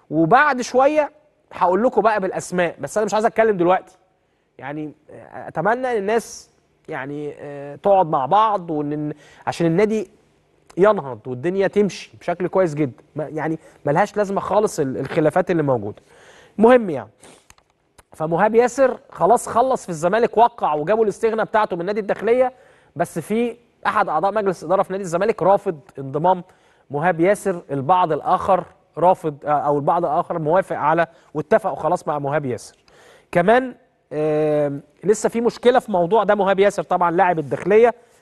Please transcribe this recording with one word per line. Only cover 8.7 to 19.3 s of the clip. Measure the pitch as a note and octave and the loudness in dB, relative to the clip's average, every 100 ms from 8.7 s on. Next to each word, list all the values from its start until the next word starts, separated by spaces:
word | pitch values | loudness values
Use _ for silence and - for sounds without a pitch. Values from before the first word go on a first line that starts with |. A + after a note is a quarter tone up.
وإن، | D3+ D3 D3+ D3+ D3 - - - | -6 -4 -6 -8 -10 -18 -10 -10
عشان | - E3 | -2 0
النادي | E3 G#3+ A3 - _ _ _ _ _ _ - | 2 0 0 -6 _ _ _ _ _ _ 2
ينهض | G#3 G3+ C#3 A2+ C3 | 4 4 -4 -10 -10
والدنيا | B2 F3 F#3+ F#3 | -6 -4 -2 0
تمشي | G3+ G3+ - - - | 2 0 -2 -16 -10
بشكل | - F3 F3 | -8 -4 -2
كويس | F#3+ F3+ | 0 0
جدا. | D3 C#3 - _ D3 | 0 -4 -6 _ -10
ما، | D3 | -8
يعني | D3+ D#3 D#3+ - _ D3 | -6 -6 -6 -10 _ -2
ملهاش | D#3 G#3 G3+ | 0 0 -2
لازمة | G3 F#3 | -2 -4
خالص | C#3 G3 G#3+ - | -2 0 0 -2
ال-، | C3+ B2 | -4 -4
الخلافات | C3 E3 D3+ F3+ F#3 | -4 0 2 2 0
اللي | E3+ | 0
موجودة. | C#3+ B2 G2+ - _ - - - _ - | 0 -2 -4 -12 _ -20 -20 -20 _ 2
مهم | A3+ B3+ G3 | 6 6 4
يعني. | C3+ G2+ _ - - _ _ _ _ _ _ _ | -6 -10 _ -20 -20 _ _ _ _ _ _ _
فمهاب | - D#3+ E3 G#3+ | -8 -2 2 4
ياسر | A3 A#3+ C#4 C4 - - | 4 2 2 0 0 -12
خلاص | - E3+ | 0 2